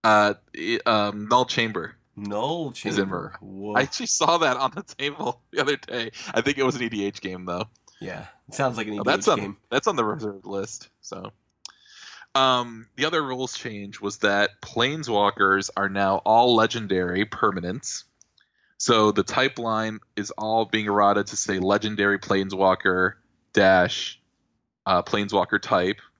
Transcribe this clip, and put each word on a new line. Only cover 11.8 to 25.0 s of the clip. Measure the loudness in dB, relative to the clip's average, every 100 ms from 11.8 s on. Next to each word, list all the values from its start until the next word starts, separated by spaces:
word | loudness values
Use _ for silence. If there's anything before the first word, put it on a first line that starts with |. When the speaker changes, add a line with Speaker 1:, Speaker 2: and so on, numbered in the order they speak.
| _ -20 -20 -20 -4 2
Speaker 1:
Um, | 4 2 0 -10 -18 -4
the | -2
other | 0
rules | -2 -4 -6 -6
change | -10 -10 -12 -6
was | -6 0
that | 2 4 2 _
Planeswalkers | -8 0 0 0 -2 2 2 4 4 4 0 -4
are | -2
now | 0 2 2 4
all | 4 6 4
legendary | 4 0 -2 0 0 0 -2
permanents. | 0 0 0 -6 -8 -10 -12 -16 _ _ _ _ _ _ _
So | 2 6 6
the | 4
type | 0 0 0 0
line | -2 -2 -2 -8 _ -10
is | -10
all | -6 0 0 2
being | -2 0
errata | 4 4 4 0
to | -6
say | -4 -2
legendary | 2 2 0 0 0 0
Planeswalker | 0 0 0 2 2 2 0 2 0 -2 _ _ _
dash, | 4 6 6 4 0 -8 -12 _ _ _ _ _ _ 0
uh, | 0